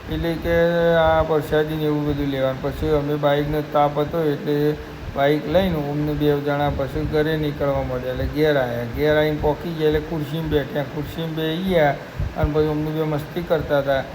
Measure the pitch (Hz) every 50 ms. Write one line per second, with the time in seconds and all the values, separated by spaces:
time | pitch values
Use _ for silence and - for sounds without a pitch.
0 | - - 160 156 160 170 165 156 - 170 170 170 170 170 170 170 170 170 165 165
1 | 160 160 160 160 156 160 160 147 143 147 151 151 156 156 156 156 151 151 151 147
2 | 147 147 143 143 143 139 135 135 131 131 131 131 143 143 135 - 156 156 151 143
3 | 139 143 151 151 147 143 143 147 147 147 151 151 147 151 - 147 147 143 143 151
4 | 147 143 170 165 160 147 143 147 - 147 147 147 147 151 151 151 - - - -
5 | - - - 139 139 143 151 151 147 143 156 185 196 185 165 151 143 143 147 147
6 | 151 151 147 143 147 147 147 143 139 147 143 143 147 143 139 139 135 131 - 156
7 | 151 147 151 151 151 160 160 156 151 147 143 - 143 139 139 135 135 131 127 127
8 | 123 127 127 127 135 131 135 147 156 156 147 139 127 120 120 120 120 117 117 135
9 | 147 151 151 151 151 156 151 147 147 151 143 - - 175 165 156 156 151 151 156
10 | 151 - 170 151 147 135 151 165 160 156 147 147 131 123 - 147 139 - - 151
11 | 139 - - 170 165 160 156 160 160 160 160 170 190 190 180 165 151 143 139 -
12 | - - - - - - - - 156 151 147 156 156 156 151 151 151 156 156 156
13 | 156 156 151 143 147 - - 175 170 175 170 151 143 - 147 139 131 139 135 135
14 | 131 -